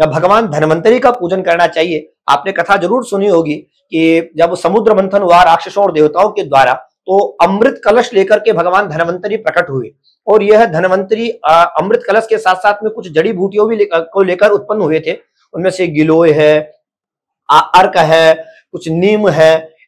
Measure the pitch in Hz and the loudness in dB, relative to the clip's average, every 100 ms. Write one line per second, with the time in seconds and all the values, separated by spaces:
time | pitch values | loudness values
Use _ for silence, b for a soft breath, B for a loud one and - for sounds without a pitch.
0 | 156 151 180 214 214 147 156 165 208 247 | -2 0 2 2 0 -2 0 0 2 2
1 | 254 - 175 190 170 170 165 165 175 156 | 0 -2 -4 -4 -2 0 0 0 -4 -4
2 | - _ - 143 190 180 175 196 175 254 | -10 _ -2 -2 -2 -6 -2 -2 0 -2
3 | 226 196 202 165 151 151 - _ _ 160 | -2 -4 0 0 0 -8 -12 _ _ -2
4 | 165 165 165 156 170 180 170 214 214 190 | 0 0 -2 -2 -2 0 -2 0 2 0
5 | 190 202 180 170 170 165 185 196 196 156 | 0 -2 2 4 4 2 -2 -2 0 2
6 | 151 165 208 202 160 135 127 127 - _ | 0 2 -2 -2 -2 2 2 0 -8 _
7 | - 196 202 - 175 196 262 269 208 233 | -2 -2 -2 -2 -2 2 0 0 0 0
8 | - 196 196 208 220 170 175 190 196 156 | 0 -2 2 0 0 -2 0 -2 -2 -4
9 | 170 180 208 214 160 175 175 135 110 _ | -4 -6 -6 -6 -4 -4 -4 -8 -10 _
10 | _ _ - 208 202 208 226 160 185 185 | _ _ 0 0 4 4 2 0 0 -2
11 | 190 220 233 - 151 165 170 156 190 240 | -2 -4 -4 -4 0 2 2 -2 -2 -2
12 | - 208 - 214 185 220 208 208 220 220 | 0 -2 -2 -2 -2 0 -2 -2 -6 -10
13 | 180 156 196 180 190 208 220 220 202 165 | -4 -2 -2 -4 -4 0 0 0 -2 -2
14 | 165 196 185 180 208 202 202 214 156 156 | -2 -2 -2 2 0 0 -2 -4 -2 -2
15 | 156 190 _ _ _ - 185 185 170 151 | -4 -8 _ _ _ -6 -4 -2 -2 0
16 | 160 160 165 151 151 151 151 _ _ _ | 2 2 2 4 2 2 -2 _ _ _
17 | _ _ _ _ - 156 165 180 185 180 | _ _ _ _ 0 2 4 2 4 2
18 | 156 165 160 160 B B _ 175 165 165 | 2 4 4 2 B B _ -12 -6 -2
19 | 190 214 202 151 160 160 - b | 0 2 0 2 2 2 -4 b